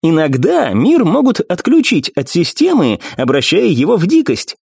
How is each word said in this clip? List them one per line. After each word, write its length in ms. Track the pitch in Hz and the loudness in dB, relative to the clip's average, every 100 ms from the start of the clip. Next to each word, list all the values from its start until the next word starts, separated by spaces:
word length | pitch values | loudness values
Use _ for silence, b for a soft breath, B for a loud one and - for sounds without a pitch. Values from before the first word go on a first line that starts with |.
Иногда 680 | 165 160 156 131 170 339 185 | 2 0 0 0 0 0 0
мир 320 | 101 185 330 185 | 0 2 2 2
могут 340 | 233 269 220 | 2 0 0
отключить 720 | - 180 - 320 254 180 - | -4 -4 0 2 2 -2 -2
от 180 | - 131 | -6 -2
системы, 720 | 175 165 - 339 311 139 107 B B | -2 -2 0 0 2 0 -2 B B
обращая 500 | 127 143 - 170 233 | -2 0 0 0 0
его 280 | 135 151 226 | 0 0 0
в 100 | 170 | 2
дикость. 520 | 320 269 117 - - | 0 0 -4 -6 -10